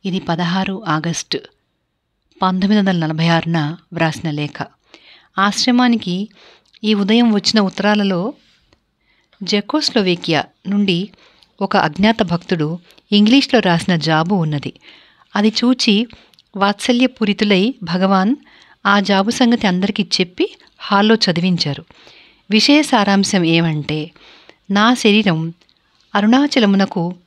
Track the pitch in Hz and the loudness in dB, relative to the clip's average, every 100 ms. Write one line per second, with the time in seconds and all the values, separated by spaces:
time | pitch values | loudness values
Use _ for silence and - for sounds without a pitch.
0 | 196 180 - 165 175 190 190 190 - 156 | -4 -6 -4 -4 -2 -2 -4 -6 -4 -4
1 | 170 160 - 156 - _ _ _ _ _ | -4 -8 -8 -10 -10 _ _ _ _ _
2 | _ _ _ _ 185 185 196 214 190 175 | _ _ _ _ -2 0 0 2 2 0
3 | 160 160 165 165 165 165 147 170 _ 165 | -2 -2 0 0 0 -2 -4 -8 _ -4
4 | 160 151 165 147 147 - - _ _ - | -4 -4 -8 -6 -8 -10 -14 _ _ -20
5 | _ - _ - 202 - - 240 247 233 | _ -20 _ -2 -2 0 0 2 2 0
6 | 180 180 214 _ - _ _ _ 214 208 | -2 -6 -8 _ -20 _ _ _ -2 0
7 | 196 226 240 208 - 220 190 - 202 208 | 2 4 4 2 0 0 0 -2 0 0
8 | 196 180 208 294 _ _ _ _ _ _ | 0 -2 -4 -8 _ _ _ _ _ _
9 | _ _ _ _ 185 202 202 311 302 226 | _ _ _ _ -4 -4 -2 -4 -2 0
10 | 185 170 - 151 - _ - 202 196 170 | 0 -2 -2 -2 -4 _ -4 0 0 -2
11 | 202 _ _ _ _ _ 196 202 156 151 | -4 _ _ _ _ _ -2 0 -2 0
12 | 214 226 185 170 - 175 151 175 _ _ | 0 2 -2 -4 -4 -4 -4 -6 _ _
13 | _ 208 208 269 - 269 190 170 - 170 | _ 2 4 4 4 0 2 0 0 -2
14 | 156 156 165 202 160 147 - _ - - | 0 0 0 -2 -2 -4 -8 _ -20 -20
15 | _ _ _ 202 214 220 240 254 - 202 | _ _ _ 0 0 0 0 0 0 0
16 | 233 - _ _ _ 196 196 202 - 240 | -2 -10 _ _ _ -2 -2 -2 -2 0
17 | 254 - 208 196 208 185 214 269 165 180 | 0 0 -4 -2 0 2 0 -4 -6 -2
18 | 190 190 196 294 _ _ _ _ 196 202 | 0 2 0 -2 _ _ _ _ 0 0
19 | 196 196 202 233 240 240 202 180 196 220 | 2 0 0 0 2 2 0 0 -2 -2
20 | 185 - 180 - 403 - _ _ - 202 | -4 -2 -4 -4 -6 -6 _ _ -2 2
21 | 214 226 196 170 185 175 147 139 - - | 4 2 2 0 0 -2 -2 -8 -12 -20
22 | - - _ _ _ 214 247 294 294 240 | -20 -20 _ _ _ 0 4 2 4 2
23 | 202 196 196 196 165 165 165 151 147 151 | 2 2 2 0 2 2 2 -2 -4 -8
24 | 156 _ - - - _ - 196 220 247 | -8 _ -20 -20 -20 _ -4 0 2 2
25 | 214 208 202 160 160 170 _ _ _ _ | 4 4 2 0 -4 -10 _ _ _ _
26 | _ 202 214 262 285 - 208 196 196 190 | _ 0 2 2 2 2 2 2 0 -2
27 | 170 180 | -6 -8